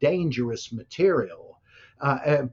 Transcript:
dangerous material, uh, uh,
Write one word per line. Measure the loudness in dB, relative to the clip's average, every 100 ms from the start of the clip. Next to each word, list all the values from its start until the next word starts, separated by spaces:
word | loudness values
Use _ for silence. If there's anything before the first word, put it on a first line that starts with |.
dangerous | 0 2 0 -2 -4 -4 -8
material, | -12 -12 0 2 2 -2 -8 -20 -20 _ -20 -20 _
uh, | -2 0 2
uh, | 2 0